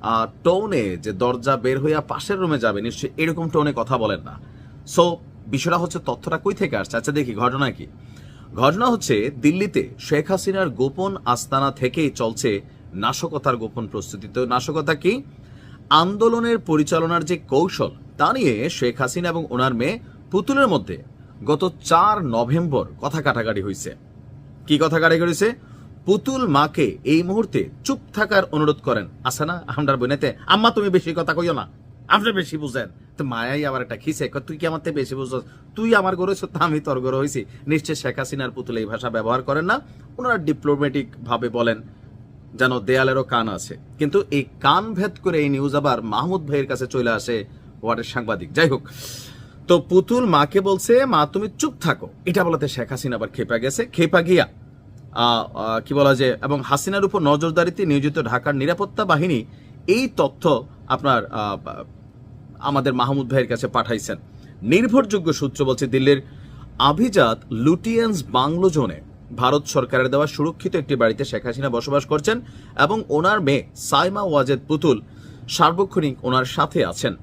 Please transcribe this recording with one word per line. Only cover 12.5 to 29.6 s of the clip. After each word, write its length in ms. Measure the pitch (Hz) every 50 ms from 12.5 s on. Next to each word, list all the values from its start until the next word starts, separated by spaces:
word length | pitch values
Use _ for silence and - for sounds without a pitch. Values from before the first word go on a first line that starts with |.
| 101 98 - - - - - - -
নাশকতার 600 | 92 104 117 139 - - 165 156 147 - 143 127
গোপন 300 | 117 113 110 - 127 113
প্রস্তুতি। 420 | 98 - 107 92 - - 101 90 98 95
তো 120 | 123 127
নাশকতা 480 | 117 123 123 - - 147 160 151 151 160
কি? 280 | 151 - 175 226 269 - - - - - - - - - - - - - -
আন্দোলনের 680 | 143 156 170 185 202 208 226 233 233 233 233 233 233 220
পরিচালনার 680 | 160 - 156 151 151 147 180 160 165 165 170 170 156
যে 120 | 151 180
কৌশল, 540 | 160 - - 131 139 170 185 - - 131 82 - - - - - -
তা 140 | 143 165
নিয়ে 380 | 233 269 233 147 113 104 123 -
শেখ 300 | - - 131 123 117 -
হাসিনা 280 | 135 123 - 180 175 175
এবং 180 | 160 165 160 135
ওনার 240 | 120 123 127 131 123
মেয়ে 240 | 113 123 147 220 233 - - - - - -
পুতুলের 380 | - 190 - - 277 277 277 226
মধ্যে 340 | 175 139 92 90 90 71 - - - - - - - - -
গত 280 | 113 151 147 185 185 - - -
চার 400 | - 160 170 185 208 214 208 175
নভেম্বর 600 | 131 113 113 120 117 139 165 175 165 139 117 87 - - -
কথা 220 | - 143 139 160
কাটাকাটি 400 | 139 143 123 120 113 110 107 104
হইছে। 320 | 95 104 95 - - 85 - - - - - - - - - - - - - - -
কি 120 | - 151 139
কথা 220 | 160 160 151 165
কাটাকাটি 280 | 160 165 165 165 170 175
হইছে? 400 | 165 - 202 220 247 - - - - - - - - - -
পুতুল 440 | - 196 214 - - 262 262 254 202
মাকে 500 | 143 139 151 147 - - 147 107 82 76 -
এই 180 | 120 151 165
মুহূর্তে 460 | 175 180 190 220 220 - - 131 - 143 - - -
চুপ 140 | - 277 269 - - -
থাকার 280 | 208 214 208 214 196 185 -
অনুরোধ 240 | - 151 151 151 151
করেন। 320 | - - - 120 110 95 - - - -
আছে 200 | 131 - - 151
না 180 | 156 175 175